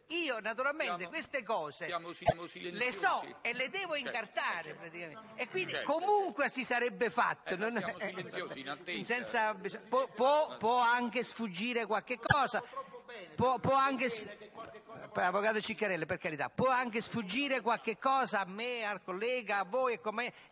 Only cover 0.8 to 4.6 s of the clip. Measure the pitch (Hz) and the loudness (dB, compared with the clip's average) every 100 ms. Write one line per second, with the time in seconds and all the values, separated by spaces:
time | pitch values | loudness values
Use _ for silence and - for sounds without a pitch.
0.8 | 269 175 175 311 - 269 214 208 147 - | -2 -2 -4 -6 -4 -4 -2 -2 -4 -6
1.8 | 165 170 170 160 175 170 170 185 175 196 | -6 -4 -6 -2 0 0 -4 -10 -8 -2
2.8 | 247 196 262 262 175 - 233 247 262 381 | -2 0 2 0 -2 -6 -4 -2 -4 -4
3.8 | 359 294 240 233 214 - 254 180 | -2 -4 -2 -4 -4 -4 -2 -2